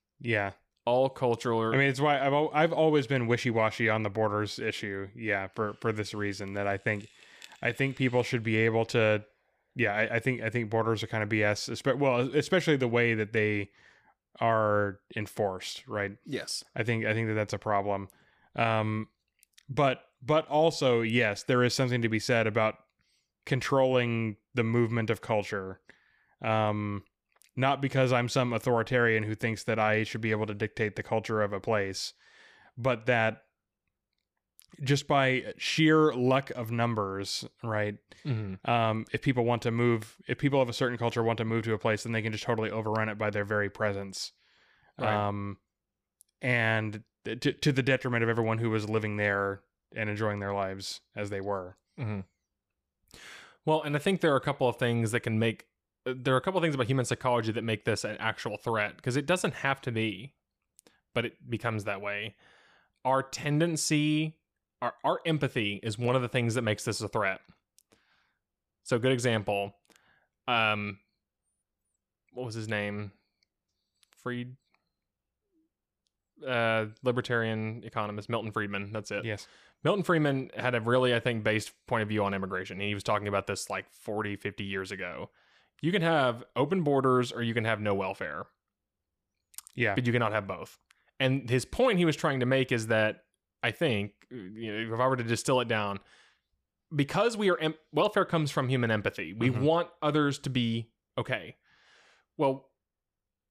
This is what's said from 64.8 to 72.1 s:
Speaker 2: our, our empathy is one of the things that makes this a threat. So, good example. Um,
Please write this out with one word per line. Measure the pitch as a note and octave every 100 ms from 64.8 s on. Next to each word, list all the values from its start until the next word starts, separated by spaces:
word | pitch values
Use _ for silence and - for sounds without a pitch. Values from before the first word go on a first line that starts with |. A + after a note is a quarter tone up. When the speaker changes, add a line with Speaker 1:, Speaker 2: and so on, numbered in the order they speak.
Speaker 2:
our, | A#2+ -
our | C#3 F3+
empathy | - D3+ C#3 C3 G#2 G2+
is | A2+ G#2+
one | A#2+ C3
of |
the | A#2+
things | C3 A#2
that | A2+
makes | A2+ G#2
this | - G#2
a | G#2+
threat. | A2+ G2 F#2+ _ _ _ _ _ _ _ _ _ _ _ _ _ _
So, | - B2
good | B2+
example. | C3 B2 A2+ G2+ G2+ G2+ - _ _ _ _ _ _ -
Um, | A#2+ A2 G#2+ G#2 G2 _ _ _ _ _ _ _ _ _ _ _